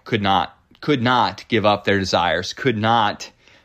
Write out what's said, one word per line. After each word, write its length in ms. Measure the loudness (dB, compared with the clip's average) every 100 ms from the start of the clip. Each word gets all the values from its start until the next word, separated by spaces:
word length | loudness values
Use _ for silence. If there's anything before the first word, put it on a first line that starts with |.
could 180 | -6 -2
not, 320 | 0 0 0 -8 _ _
could 200 | -2 0
not 440 | 2 2 0 -4 -4
give 180 | 0 2
up 200 | 0 0
their 120 | 0
desires, 540 | 0 0 0 -2 -4
could 260 | -4 -4 -2
not 540 | 0 2 0 -4 -12 -20 _ -20